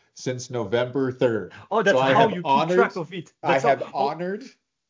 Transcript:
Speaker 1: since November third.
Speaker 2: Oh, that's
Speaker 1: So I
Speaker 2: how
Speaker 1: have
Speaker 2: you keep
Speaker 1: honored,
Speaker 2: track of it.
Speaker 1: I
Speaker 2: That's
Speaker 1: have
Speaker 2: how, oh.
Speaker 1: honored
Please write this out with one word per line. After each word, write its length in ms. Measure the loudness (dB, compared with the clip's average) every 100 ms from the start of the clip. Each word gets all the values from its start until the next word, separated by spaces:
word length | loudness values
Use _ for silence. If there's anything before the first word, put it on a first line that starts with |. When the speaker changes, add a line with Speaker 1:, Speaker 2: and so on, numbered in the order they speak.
| _
Speaker 1:
since 360 | -10 -8 -8 -8
November 600 | -8 -2 -2 -2 -2 -4
third. 400 | 0 0 0 -6 -16 -4
Speaker 2:
Oh, 120 | 0
that's 120 | 2 2
Speaker 1:
So 40 |
I 100 | 4
Speaker 2:
how 60 | 4
Speaker 1:
have 100 | 2
Speaker 2:
you 120 | 0
keep 40 | 0
Speaker 1:
honored, 300 | 0 4 2
Speaker 2:
track 200 | 2 -2
of 160 | -8
it. 200 | -10 -14 _
Speaker 1:
I 100 | 0
Speaker 2:
That's 100 | 2
Speaker 1:
have 160 | 2 0
Speaker 2:
how, 80 | -2
oh. 120 | -2 -2
Speaker 1:
honored 360 | -2 -6 -8 -12 _ _ _